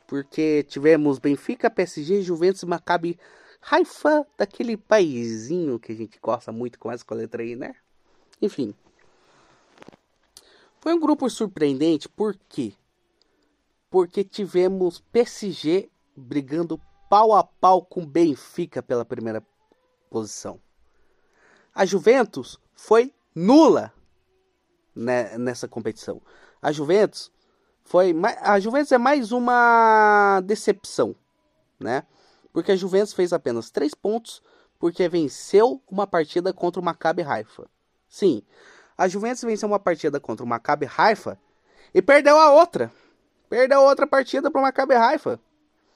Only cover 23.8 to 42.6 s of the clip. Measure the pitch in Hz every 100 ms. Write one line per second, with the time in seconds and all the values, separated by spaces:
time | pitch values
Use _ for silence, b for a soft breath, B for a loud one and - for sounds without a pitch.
23.8 | 107 _ _ _ _ _ _ _ _ _
24.8 | _ - 117 123 107 113 123 120 117 120
25.8 | 113 107 - - - b b b 143 151
26.8 | 143 196 185 - - _ _ _ _ _
27.8 | _ 175 190 160 202 247 196 202 208 269
28.8 | 294 254 247 294 214 247 240 247 240 233
29.8 | 226 220 214 208 202 196 185 214 - 196
30.8 | - - 110 - _ _ _ _ _ -
31.8 | 107 131 - b b b b 160 165 190
32.8 | 190 190 208 - 175 170 135 120 113 -
33.8 | 302 - 196 226 226 - b b b b
34.8 | 175 175 180 170 143 - - 196 233 269
35.8 | _ 190 196 175 151 180 185 185 175 180
36.8 | 175 165 165 180 147 110 107 - - _
37.8 | _ _ _ - 196 110 - b b b
38.8 | b b 185 196 226 247 233 208 214 202
39.8 | 190 165 156 139 - 110 120 117 - 147
40.8 | 135 - 190 202 - 95 _ b b b
41.8 | b 226 196 285 285 302 311 285